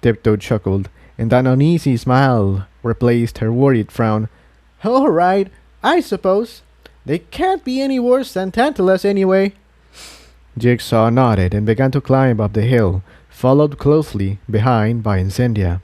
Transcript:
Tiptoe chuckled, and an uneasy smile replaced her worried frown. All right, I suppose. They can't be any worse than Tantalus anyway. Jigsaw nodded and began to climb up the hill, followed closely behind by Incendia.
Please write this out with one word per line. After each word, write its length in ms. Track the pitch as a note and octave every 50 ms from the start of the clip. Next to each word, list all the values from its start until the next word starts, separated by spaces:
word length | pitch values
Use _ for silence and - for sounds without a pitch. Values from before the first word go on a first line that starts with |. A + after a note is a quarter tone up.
Tiptoe 360 | - B2 A2 - _ A2 G#2+
chuckled, 520 | G2+ - - B2 G#2+ - G2 F#2+ G2 G2 - - _ - - _
and 160 | - A#2 A2+ B2
an 140 | B2+ B2+
uneasy 500 | C3 C3 C3 C#3+ D#3+ F3 E3 - C3+ B2+
smile 680 | A#2 - C3 B2+ B2+ C#3 C3+ B2+ A2+ G2+ G2 G2 G2 G2 _ _ _ -
replaced 560 | A#2 A2 - B2 A#2+ A#2+ A#2+ A#2 A2+ - -
her 120 | A2+ A2
worried 400 | A2+ B2 C3+ C#3 C3 A#2 G#2 -
frown. 380 | - - A#2+ A2 G#2+ A2 A2 A2 _ _ _ _ _ _ _ _ _ _ -
All 260 | G#3 B3 C4+ C4+ C#4
right, 400 | E3+ E3 F3 F3+ F#3+ G3+ G3 F#3+ - - _ _ _ _ -
I 180 | A#3+ D#4+ F4+
suppose. 600 | - - G#3 F3+ - F#3+ F#3+ G3+ A#3+ A#3 - - _ _ _ _ _ - _ _ _
They 140 | - C#3+ F3+
can't 440 | - _ - - D#4+ F#4 F#4+ E4+ _
be 180 | B3+ B3+ C4
any 180 | C4+ C4+ C4+ B3+
worse 340 | A#3+ B3 B3 C4+ B3+ - -
than 180 | F#3+ F#3+ F#3+
Tantalus 540 | - A3 B3 D4 C#4+ - F#3 F#3 F#3+ F3+ -
anyway. 480 | G3+ G3+ G3 F#3+ F#3+ F#3+ F#3+ G3 G3+ G3 _ _ _ _ _ _ _ _ - - - - - - - _ _ _ _ _
Jigsaw 520 | A2+ A2+ B2 B2 A2+ - - A#2+ A2+ A2+ A2+
nodded 440 | A#2 B2+ C3 A#2+ A2 F#2+ F#2 F2+ F#2+
and 120 | G#2 G#2+
began 260 | A2 A2 G2+ C3+ C3+
to 100 | C3 C#3+
climb 380 | - - C3 C3+ C3+ C3 A#2 G#2+
up 140 | G#2+ G2+ G#2
the 80 | G#2+
hill, 420 | G2+ A#2 C3 A#2+ A2 F#2 F2+ F#2+ - - - - _ _
followed 480 | - - - B2+ C3+ C#3+ D3 D3+ C#3+
closely 640 | - - C#3 D3+ D#3 D3+ - - G#2 G2 G2 G2+ G2+ - -
behind 540 | G#2+ G#2+ G#2+ B2+ B2 A2+ G#2 A2 A#2 A#2 G#2+
by 160 | A2 G2+ F#2+
Incendia. 640 | F#2 G2 F#2+ - B2 B2 A2 G#2 F#2+ F2+ F2 F#2